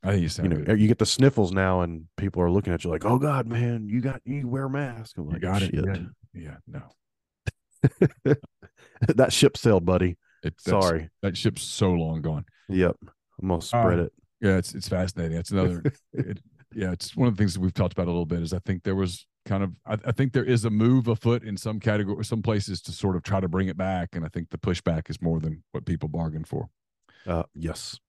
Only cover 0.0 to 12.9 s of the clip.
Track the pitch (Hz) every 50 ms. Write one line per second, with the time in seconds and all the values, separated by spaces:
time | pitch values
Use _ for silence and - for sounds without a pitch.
0 | - 92 101 98 85 78 - - - 92 82 76 73 73 110 104 107 107 110 -
1 | 110 - - - 131 139 135 - 104 87 92 95 95 95 92 90 87 85 82 80
2 | 80 85 _ - 101 98 - 90 90 87 90 101 101 - 87 82 - 90 80 82
3 | - 113 120 127 139 151 143 135 120 113 117 117 120 120 120 117 110 104 107 123
4 | 123 135 131 127 _ 117 131 143 135 120 120 135 135 135 131 139 143 131 120 110
5 | 110 - - - 82 73 82 82 85 92 95 101 95 90 - 73 87 95 95 87
6 | 85 - - _ _ _ _ 87 82 76 69 69 _ - - 71 - - _ _
7 | _ _ _ _ _ _ _ _ _ - _ _ _ _ _ _ - 139 - -
8 | 190 147 - _ _ 135 147 - - - _ _ - - _ _ - _ _ -
9 | 117 107 - 107 - - - - - 139 - - - 117 104 92 85 87 92 90
10 | 92 90 87 _ _ _ _ _ - 82 80 _ - 95 92 101 95 90 82 82
11 | 78 80 _ _ - 101 87 - - 117 - - - - - - 110 92 90 85
12 | 82 80 80 80 76 80 78 73 - _ _ _ _ - 98 92 90 87